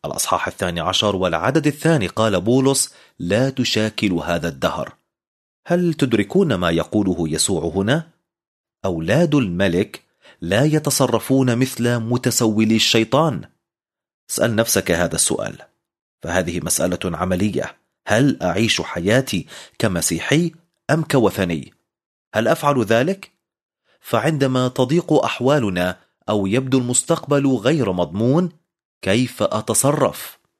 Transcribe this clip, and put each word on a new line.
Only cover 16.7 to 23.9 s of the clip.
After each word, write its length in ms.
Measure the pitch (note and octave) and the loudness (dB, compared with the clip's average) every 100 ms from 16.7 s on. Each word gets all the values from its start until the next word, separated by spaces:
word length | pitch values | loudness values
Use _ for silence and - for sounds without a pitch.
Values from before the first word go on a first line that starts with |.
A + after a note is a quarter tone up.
| - F#2 F2 F#2 D#2 | -2 -2 -2 -4 -4
عملية. 580 | F2+ F2+ G#2 - - - _ _ - | -2 0 0 -2 -6 -10 _ _ -2
هل 320 | G#2+ C#3+ - | 2 2 0
أعيش 400 | F2+ F2+ A2+ - | -2 0 0 -2
حياتي 640 | - F2+ F#2 B2+ C3 F#2 - - - - | -6 -4 2 2 0 -4 -6 -14 -16 -4
كمسيحي 720 | A2 E2+ - D#2+ - D3+ E3+ - _ _ - | -2 -2 -2 -4 0 0 0 -4 _ _ -2
أم 140 | D#3+ | -2
كوثني؟ 680 | D#3 C3+ G2+ - F2+ D#2+ - _ _ _ _ _ _ | 2 2 2 2 -2 -4 -8 _ _ _ _ _ _
هل 140 | A2 A#2 | -2 0
أفعل 360 | - C#3+ C3+ | 2 2 2
ذلك؟ 480 | G#2 A2+ D#3+ G3 - _ _ _ _ _ _ | 2 2 0 -4 -12 _ _ _ _ _ _